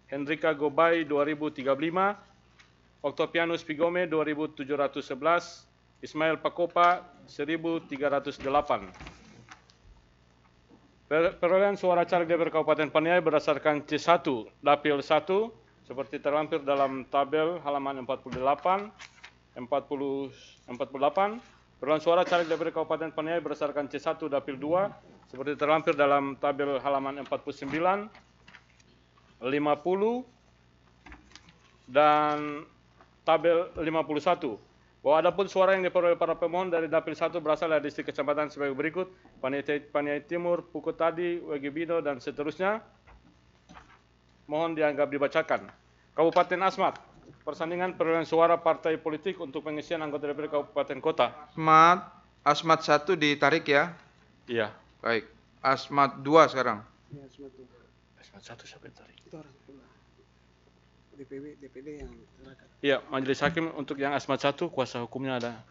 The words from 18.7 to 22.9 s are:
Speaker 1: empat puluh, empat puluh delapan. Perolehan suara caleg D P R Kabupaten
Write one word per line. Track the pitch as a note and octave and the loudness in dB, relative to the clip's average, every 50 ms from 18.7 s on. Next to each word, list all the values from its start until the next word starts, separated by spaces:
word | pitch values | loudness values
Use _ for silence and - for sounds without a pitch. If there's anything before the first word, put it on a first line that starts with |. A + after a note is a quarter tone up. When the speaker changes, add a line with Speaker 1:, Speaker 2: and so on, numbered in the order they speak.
| F#3 G3 G3+ G#3+ - - - - _ _ - - _ _ _ _ - - | 0 0 -2 -6 -14 -20 -20 -20 _ _ -20 -20 _ _ _ _ -16 -14
Speaker 1:
empat | B2+ A2+ D3 C#3 C3 - | -8 -4 -4 -4 -2 -4
puluh, | D3 C#3 C#3 C#3 C3+ C#3 C#3 C3 A2 - - - - _ _ - | -6 -6 -4 -4 -4 -6 -8 -10 -12 -18 -20 -20 -20 _ _ -14
empat | B2 B2 C#3 | -8 -8 -8
puluh | B2+ C3+ C3+ C3+ | -8 -4 0 0
delapan. | D3+ D3 F#3+ G3 G#3 A3 A#3+ - - _ _ _ _ _ - - | 0 2 2 0 0 -2 -6 -14 -20 _ _ _ _ _ -8 -2
Perolehan | C3 D#3 D#3 | -2 0 0
suara | D#3 E3+ E3+ F3 F3+ | 2 2 4 4 4
caleg | E3+ F3+ F3 F3 | 2 2 0 2
D | D#3 E3 | 0 -2
P | D#3+ E3+ | -2 -2
R | E3 | -4
Kabupaten | E3 E3 D#3 D3+ | -4 -4 -4 -2